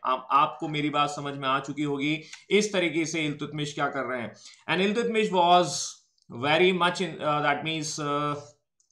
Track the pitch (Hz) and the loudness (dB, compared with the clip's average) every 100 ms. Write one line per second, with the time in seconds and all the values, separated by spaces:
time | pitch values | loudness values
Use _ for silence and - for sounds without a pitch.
0 | 127 131 - 139 151 - 160 151 147 147 | -2 -2 2 4 4 0 -4 -2 0 2
1 | 143 147 143 139 135 135 139 139 147 139 | 0 -2 -8 -4 0 0 -2 -4 -2 -2
2 | 147 156 - - - 196 208 190 170 151 | -2 -2 -6 -18 2 2 4 0 0 0
3 | 156 160 151 147 147 151 147 - 143 139 | -2 -2 -4 -4 -6 -6 -6 -2 -4 -2
4 | 120 127 107 - - - - 165 202 208 | -4 -6 -6 -12 -20 -16 -4 0 2 0
5 | 233 220 202 180 175 180 160 - - - | 0 0 2 4 6 6 6 -2 -8 -10
6 | _ _ _ 117 139 160 180 185 175 - | _ _ _ -6 0 4 4 4 0 0
7 | 175 147 151 147 147 139 156 160 151 - | -4 -4 -2 0 0 0 -2 -4 -6 -6
8 | 147 147 147 143 - _ _ _ _ | -2 -2 -2 -4 -10 _ _ _ _